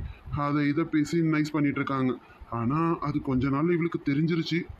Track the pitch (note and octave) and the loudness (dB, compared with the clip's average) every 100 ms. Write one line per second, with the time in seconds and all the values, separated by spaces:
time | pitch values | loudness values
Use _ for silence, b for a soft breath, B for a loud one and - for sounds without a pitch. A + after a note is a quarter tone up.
0 | B B - C3+ C#3+ D3 C#3+ C#3+ E3 D#3 | B B -8 -4 0 0 0 0 0 0
1 | D3 E3+ D#3+ D3+ D3 D#3 C#3+ C3+ C3+ C3+ | 2 2 2 2 0 2 0 0 -2 0
2 | C3 A#2+ B B - A#2 A#2 D3+ E3 E3 | 0 -2 B B -8 -4 0 2 2 0
3 | D3 D3 D3 B2+ C3+ C3+ E3 E3+ E3+ E3 | -2 -4 0 0 2 2 2 2 0 -2
4 | - C#3 D#3+ E3+ D#3+ E3 - - | 0 2 2 0 0 -2 -4 -4